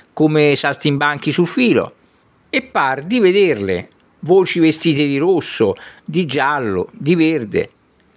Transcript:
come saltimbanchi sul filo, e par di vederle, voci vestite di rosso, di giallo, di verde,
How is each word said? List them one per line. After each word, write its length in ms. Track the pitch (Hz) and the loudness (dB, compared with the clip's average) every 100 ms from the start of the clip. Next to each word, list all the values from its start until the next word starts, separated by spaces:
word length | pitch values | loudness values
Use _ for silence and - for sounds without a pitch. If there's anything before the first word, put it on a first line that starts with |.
| _ | _
come 420 | - 156 151 147 139 | 0 2 4 2 2
saltimbanchi 760 | 147 139 151 139 147 143 151 | -2 -2 -2 0 0 -2 -4
sul 160 | 147 175 | 0 0
filo, 460 | - 240 123 82 - _ _ _ _ _ | 2 2 2 0 -8 _ _ _ _ _
e 120 | 269 | -6
par 400 | - 202 135 135 | -4 -4 -2 -4
di 160 | 160 247 | -2 2
vederle, 720 | 190 196 190 117 98 90 - _ _ _ | 2 4 2 0 -2 -4 -6 _ _ _
voci 400 | 147 190 180 175 | 2 2 2 2
vestite 480 | 160 156 165 143 147 | 2 2 0 0 0
di 100 | 139 | 0
rosso, 580 | 170 175 - - 104 - - - | 0 0 -2 -2 -2 -2 -10 -20
di 220 | - 160 165 | -8 -4 -2
giallo, 640 | 139 135 147 113 92 90 | -2 -2 -2 -2 -4 -4
di 240 | - 139 175 | -6 -2 0
verde, 560 | 160 156 110 87 - _ _ _ _ | 0 -2 -4 -4 -6 _ _ _ _